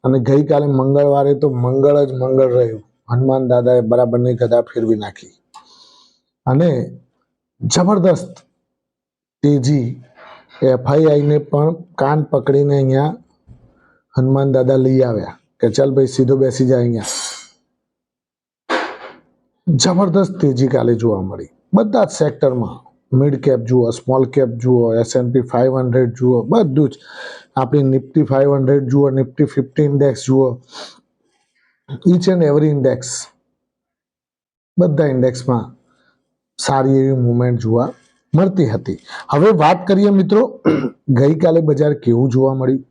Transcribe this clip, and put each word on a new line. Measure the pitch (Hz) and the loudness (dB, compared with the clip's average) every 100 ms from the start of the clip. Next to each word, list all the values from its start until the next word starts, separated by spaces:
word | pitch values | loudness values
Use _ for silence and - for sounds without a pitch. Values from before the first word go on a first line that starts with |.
અને | 131 131 | 0 0
ગઈકાલે | 120 139 147 147 147 | 2 0 2 0 0
મંગળવારે | 135 131 143 143 139 139 139 | 0 0 2 2 2 2 0
તો | 147 | 0
મંગળ | 123 123 135 143 147 | -2 -2 2 2 2
જ | 139 | 0
મંગળ | 131 127 131 131 | -2 0 2 2
રહ્યું. | 123 117 107 - _ - | 2 0 -4 -16 _ -6
હનુમાન | 120 135 131 127 | -2 0 0 0
દાદાએ | 123 123 123 | 0 2 2
બરાબરની | 110 120 120 120 123 120 | 2 0 2 0 -2 -2
ગદા | 117 120 | 0 0
ફેરવી | 117 120 110 110 | -2 -4 -2 -2
નાખી | 101 - - _ _ - _ _ - _ _ _ _ _ - | -4 -14 -20 _ _ -20 _ _ -20 _ _ _ _ _ -2
અને | 135 175 131 101 - _ _ _ _ _ _ | 0 0 -2 -6 -14 _ _ _ _ _ _
જબરદસ્ત | 113 170 180 208 175 165 - - _ _ _ _ _ _ _ _ _ _ | -4 0 2 2 2 0 -4 -20 _ _ _ _ _ _ _ _ _ _
તેજી, | 147 143 127 147 117 127 - _ - - _ - | 0 2 0 -2 -2 -10 -18 _ -20 -20 _ -2
એફ | 131 127 127 | 0 0 0
આઈ | 143 160 | 2 4
આઈ | 147 147 | 2 2
ને | 147 | 0
પણ | 147 143 156 170 - - | 0 0 0 -4 -12 -4
કાન | 139 156 143 | -2 0 -2
પકડીને | 139 123 139 143 143 | -2 0 0 2 0
અહીંયા | 135 131 151 220 _ _ _ - _ _ _ _ _ - | 2 0 0 -4 _ _ _ -20 _ _ _ _ _ -2
હનુમાન | 127 135 139 | 0 0 2
દાદા | 131 127 131 | 0 2 2
લઈ | 131 131 | 2 2
આવ્યા. | 127 110 - - _ _ | 0 -2 -8 -16 _ _
કે | 120 | -2
ચાલ | 120 139 | 0 0
ભાઈ | 135 131 | 2 0
સીધો | - 131 135 | 0 0 2
બેસી | 131 127 127 | 0 0 0
જા | 127 | 2
અહીંયા. | 120 113 101 - - - - _ _ _ _ _ _ _ _ _ _ _ _ - - - - - _ _ _ _ - | 0 -4 -8 -12 -12 -16 -20 _ _ _ _ _ _ _ _ _ _ _ _ -6 -6 -14 -20 -20 _ _ _ _ -2
જબરદસ્ત | 139 139 175 196 175 190 190 | 0 0 0 0 0 -2 -2
તેજી | 147 127 131 | -2 0 0
કાલે | 123 117 113 | 0 0 0
જોવા | 113 101 | 0 -2
મળી | 95 95 - _ _ | -6 -10 -16 _ _
બધા | 196 214 233 202 | 0 0 0 -2
જ | |
સેક્ટરમાં. | - 151 147 143 127 104 - _ _ _ | -2 -4 0 -2 -2 -6 -10 _ _ _
મિડ | 127 143 135 | 0 0 0
કેપ | 147 123 113 | 0 -2 0
જુઓ, | 127 117 | 0 0
સ્મોલ | 117 - 131 127 | -4 -2 0 0
કેપ | 139 127 120 | 0 -2 -2
જુઓ, | 123 123 117 | 0 2 2
એસ | 113 117 131 | 0 0 -2
એન્ડ | 120 | 0
પી | 127 | -2
ફાઈવ | 123 120 131 131 | -2 0 0 0
હન્ડ્રેડ | 127 123 120 | -2 0 -2
જુઓ, | 117 123 123 | 0 0 0
બધું | 107 233 180 131 143 | 0 0 2 0 -2
જ. | - - - - - _ - | -4 -20 -20 -20 -20 _ -6
આપણી | 131 147 135 | -2 0 2
Nifty | 131 127 160 | 0 0 -2
ફાઈવ | 131 135 139 | 0 2 2
હન્ડ્રેડ | 139 127 143 131 | 2 2 0 2
જુઓ, | 139 139 | 0 2
Nifty | 135 127 - 147 | 0 -4 -2 -2
ફિફ્ટી | - - - | -2 -6 -2
ઇન્ડેક્સ | 151 139 143 123 - | 0 2 0 0 0
જુઓ, | 131 131 120 _ - - - _ _ _ _ _ _ _ _ _ 127 180 | 0 0 -4 _ -20 -20 -20 _ _ _ _ _ _ _ _ _ -4 2
each | 175 180 | 2 2
and | 180 | 2
every | 156 147 151 | 2 2 0
index, | 143 131 123 - - - _ _ _ _ _ _ _ _ _ _ _ _ _ _ - | 0 0 -2 -8 -12 -14 _ _ _ _ _ _ _ _ _ _ _ _ _ _ 0
બધા | 180 147 151 | 0 2 0
ઇન્ડેક્સમાં | 131 127 123 - 120 - - _ _ _ _ _ _ _ - | 2 -2 -2 -4 -4 -4 -18 _ _ _ _ _ _ _ -12
સારી | - 135 135 135 | -4 -2 2 2
એવી | 135 135 | 0 0
મૂવમેન્ટ | 120 120 123 120 | 0 0 -2 -2
જોવા | 113 117 127 - _ _ _ | -2 -2 -2 -8 _ _ _
મળતી | 151 190 190 135 | 0 0 0 -2
હતી. | 107 - - - - - | -4 -8 -12 -14 -20 -4
હવે | 143 196 | 2 2
વાત | 185 156 180 180 | 4 2 0 0
કરીએ | 196 202 | 2 2
મિત્રો, | 196 160 202 262 - - 151 | 2 2 2 0 -2 -2 -2
<clears throat> | 123 - - 120 | -4 -10 -2 2
ગઈકાલે | 139 160 170 165 | 2 2 2 2
બજાર | 156 139 151 | 2 0 0
કેવું | 147 123 117 135 | 0 0 0 2
જોવા | 123 131 135 | 2 0 0
મળ્યું? | 131 135 135 | -2 -4 -6